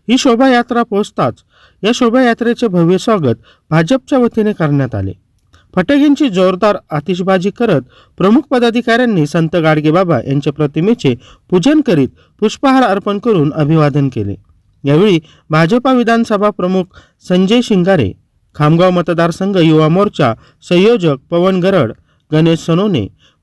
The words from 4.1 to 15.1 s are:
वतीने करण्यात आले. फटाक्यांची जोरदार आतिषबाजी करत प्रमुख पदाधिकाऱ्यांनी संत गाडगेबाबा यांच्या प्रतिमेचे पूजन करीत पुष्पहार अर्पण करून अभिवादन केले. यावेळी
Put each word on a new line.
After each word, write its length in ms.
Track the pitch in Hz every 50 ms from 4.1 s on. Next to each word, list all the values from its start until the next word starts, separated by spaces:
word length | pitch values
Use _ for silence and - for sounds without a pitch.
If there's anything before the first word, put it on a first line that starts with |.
| 294 254
वतीने 340 | 240 226 - 226 208 214
करण्यात 420 | 202 - 165 147 147 139 131 120 -
आले. 180 | 101 95 95 - _ _ _ _ _ _ _ _ _ _ _ -
फटाक्यांची 540 | 185 175 - 285 277 294 302 285 - 302 247
जोरदार 480 | 175 185 185 185 185 180 220 208 202 - - -
आतिषबाजी 600 | 156 151 - - 180 180 180 190 190 185 170 202
करत 320 | - - 240 220 170 139 123 _ _ _ _ _ _ -
प्रमुख 240 | 170 196 226 311 - -
पदाधिकाऱ्यांनी 760 | 277 247 240 233 214 240 233 233 226 240 254 233 208 165 147
संत 300 | 151 - 170 165 156 -
गाडगेबाबा 640 | 175 156 160 156 151 147 156 156 185 196 170 151 113 -
यांच्या 260 | 127 139 147 - 151
प्रतिमेचे 600 | - - 151 143 - 156 170 214 233 - - 135 120 - - - - _ _ -
पूजन 300 | 180 185 170 269 311 311
करीत 280 | - 240 180 143 131 - - _ _ _ _ -
पुष्पहार 420 | 208 220 - - - 269 262 262
अर्पण 360 | 254 202 190 202 - 208 202 202
करून 340 | - 240 214 165 143 156
अभिवादन 560 | - 151 151 143 165 160 147 147 135 147 139 135
केले. 260 | - 113 101 101 95 - _ _ _ _ _ _ _ _ -
यावेळी 340 | 139 147 160 208 214